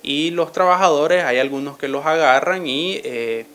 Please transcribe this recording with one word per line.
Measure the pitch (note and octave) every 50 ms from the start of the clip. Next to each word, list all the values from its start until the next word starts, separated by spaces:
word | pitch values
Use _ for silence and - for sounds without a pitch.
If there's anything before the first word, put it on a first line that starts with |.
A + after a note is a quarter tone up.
y | - - C#3 D3 D#3 E3+
los | E3+ E3+ E3 E3 -
trabajadores, | - F#3 F3+ F3+ F#3 F#3+ F3+ D#3 C#3+ D3 E3 F3 F3+ E3+
hay | C3+ B2 B2+
algunos | C3+ C#3 C#3 C3+ C#3 C#3+ C#3
que | - - C3+
los | C3+ C#3 C#3+
agarran | D#3 D#3+ E3 D#3 C3 B2+ C#3 - F3 F#3 F#3 F3
y, | C#3+ C3 C#3+ E3+ F#3 F#3+ - -
eh, | C#3+ B2 A#2 A#2 A#2 A2+ A2+ A2+ -